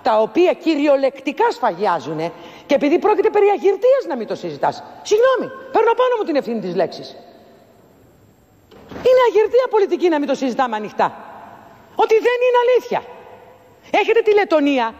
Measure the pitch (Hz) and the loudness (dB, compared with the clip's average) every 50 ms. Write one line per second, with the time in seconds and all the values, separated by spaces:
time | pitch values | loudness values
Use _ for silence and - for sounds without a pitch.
0 | _ 262 220 214 220 220 - 320 359 339 269 - - 311 320 285 285 302 277 269 | _ 2 2 2 0 0 2 2 2 2 0 -2 -2 -2 -2 0 2 2 2 2
1 | 269 262 269 - - 302 269 - 453 480 - - 262 226 175 165 208 196 175 156 | 2 -2 -4 -4 -8 -8 -2 0 -2 -2 0 -2 -4 -4 -2 -2 -2 -2 -2 -4
2 | 123 - 160 151 160 170 - - - - - - - - 285 262 262 285 320 311 | -4 -8 -8 -6 -8 -8 -10 -12 -20 -20 -20 -20 -4 -2 0 0 2 2 0 2
3 | 247 403 427 339 392 427 415 415 403 403 403 269 240 381 392 - 480 508 539 539 | 2 2 0 2 0 0 2 2 2 2 2 2 0 0 0 2 2 2 2 2
4 | 392 330 294 240 214 - 190 - - 170 147 139 - 143 - - - - - - | 0 -4 -8 -8 -6 -8 -8 -10 -8 -12 -8 -4 -4 -4 -4 -6 -16 -20 -20 -18
5 | - - 415 427 480 523 523 427 233 - - - - - - - 440 466 453 480 | -2 0 2 2 4 2 2 0 -4 -8 -12 -16 -18 -4 -2 0 2 2 2 2
6 | 508 508 494 440 392 - 311 269 - 220 240 220 180 185 170 190 170 - - - | 0 0 0 -2 -4 -2 -2 -4 -4 -4 -8 -6 -6 -6 -2 -2 -2 -2 -4 -14
7 | - - - - - - - - - - - _ _ _ _ _ _ _ _ _ | -18 -18 -20 -20 -20 -20 -20 -20 -20 -20 -20 _ _ _ _ _ _ _ _ _
8 | _ _ _ _ _ _ _ _ _ _ _ _ _ _ - - - - - - | _ _ _ _ _ _ _ _ _ _ _ _ _ _ -20 -20 -20 -18 -18 -2
9 | - 494 508 508 508 466 330 415 440 427 - 494 508 494 - 440 392 - 349 262 | 2 4 4 6 4 4 4 2 2 4 2 2 2 2 2 0 2 0 0 0
10 | 320 370 320 294 294 - 269 - 269 262 220 - 262 247 220 214 214 185 - - | 0 0 0 0 0 -2 -4 -2 -2 -4 -2 -2 -2 -2 -4 -8 -8 -8 -2 -2
11 | 214 - - - - - - - - - - - - - - - - _ - - | -2 -2 -2 -8 -20 -20 -20 -20 -20 -20 -20 -20 -20 -20 -20 -20 -20 _ -2 -2
12 | 427 - 440 440 311 466 494 480 494 508 480 494 480 480 508 453 - - - 151 | 0 2 2 2 2 0 0 2 0 2 2 2 2 2 2 0 0 -2 -8 -8
13 | - - - - - - - - - - - _ _ _ - _ _ - - 392 | -8 -10 -20 -20 -20 -20 -20 -20 -20 -20 -20 _ _ _ -20 _ _ -4 -2 -2
14 | 415 - 453 453 - 427 415 415 381 - 330 302 285 285 285 254 233 226 220 | 0 2 0 2 2 2 2 2 2 2 0 0 2 0 0 0 -2 -4 -8